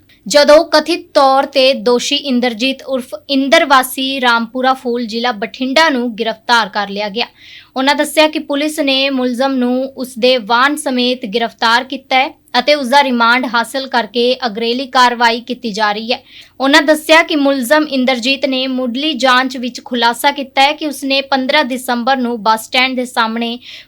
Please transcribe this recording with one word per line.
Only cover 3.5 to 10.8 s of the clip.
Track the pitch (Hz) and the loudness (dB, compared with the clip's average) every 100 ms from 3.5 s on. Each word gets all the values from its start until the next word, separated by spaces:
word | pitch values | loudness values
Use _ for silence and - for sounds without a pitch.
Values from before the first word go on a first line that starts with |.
| 330 330 | 2 4
ਵਾਸੀ | 277 254 - 262 269 | 2 2 -4 -6 -2
ਰਾਮਪੁਰਾ | 247 233 233 254 254 | 0 0 -2 -2 -2
ਫੂਲ | 262 247 240 233 | -2 -2 -4 -4
ਜ਼ਿਲ੍ਹਾ | 226 240 | -4 -4
ਬਠਿੰਡਾ | 208 226 - 262 269 320 | -4 -8 -6 -2 2 2
ਨੂੰ | 262 240 208 | 0 -4 -4
ਗ੍ਰਿਫਤਾਰ | 226 214 - 233 202 | -6 -6 0 0 0
ਕਰ | 214 202 | -4 -6
ਲਿਆ | 196 208 | -6 -6
ਗਿਆ। | 202 - _ - - - 254 | -4 -6 _ -20 -20 -10 -2
ਉਹਨਾਂ | 269 285 | 0 0
ਦੱਸਿਆ | 294 311 311 | 0 2 2
ਕਿ | 311 | 0
ਪੁਲਿਸ | - 285 302 302 | -4 -2 -2 -2
ਨੇ | 277 269 277 | 0 0 0
ਮੁਲਜ਼ਮ | 269 254 240 269 | 0 -2 0 0
ਨੂੰ | 262 247 254 269 269 | 0 0 -2 -4 -8
ਉਸ | 254 226 | -10 -2
ਦੇ | 247 254 | 0 2
ਵਾਹਨ | 202 240 277 | 0 2 2
ਸਮੇਤ | 294 | 0